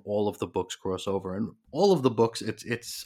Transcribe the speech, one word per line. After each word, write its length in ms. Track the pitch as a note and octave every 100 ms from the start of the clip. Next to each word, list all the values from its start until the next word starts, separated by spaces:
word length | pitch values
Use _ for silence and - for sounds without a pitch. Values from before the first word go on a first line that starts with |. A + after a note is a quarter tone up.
all 240 | - G#2 G#2
of 120 | G2+
the 80 | F#2+
books 280 | F#2+ F2+ -
cross 320 | F#2+ F#2 -
over. 280 | G2 F#2+ F#2
And 160 | A2+ - _
all 220 | D3 G3+
of 80 | F3+
the 80 | C3
books, 320 | A2 A2+ -
it's, 220 | A2 A2 -
it's 400 | A#2 - -